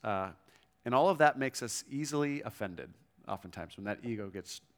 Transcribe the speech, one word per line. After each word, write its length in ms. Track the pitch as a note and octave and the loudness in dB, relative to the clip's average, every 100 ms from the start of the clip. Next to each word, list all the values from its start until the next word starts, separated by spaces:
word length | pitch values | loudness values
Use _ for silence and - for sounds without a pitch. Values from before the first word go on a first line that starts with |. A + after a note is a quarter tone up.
Uh, 260 | A2 G2 F#2+ - _ - _ _ A#2+ | -2 -2 -2 -8 _ -20 _ _ 2
and 100 | B2+ | 6
all 140 | E3+ | 6
of 80 | D#3+ | 8
that 200 | D3+ C3+ | 8 6
makes 240 | C3+ - | -2 -2
us 220 | A#2 - - | -6 -6 -6
easily 520 | C#3 D3 D3 D3 C#3+ | -6 -2 0 0 -2
offended, 480 | A#2 - G2+ F2 C#2+ - _ _ - | -6 -6 -6 -6 -12 -16 _ _ -8
oftentimes, 500 | G2 F#2 F2+ E2 - | -8 -8 -10 -10 -8
when 80 | G2+ | -6
that 140 | G#2 | -4
ego 260 | A#2+ A2 G2 | -4 -6 -6
gets, 320 | F#2+ - - - | -10 -12 -14 -16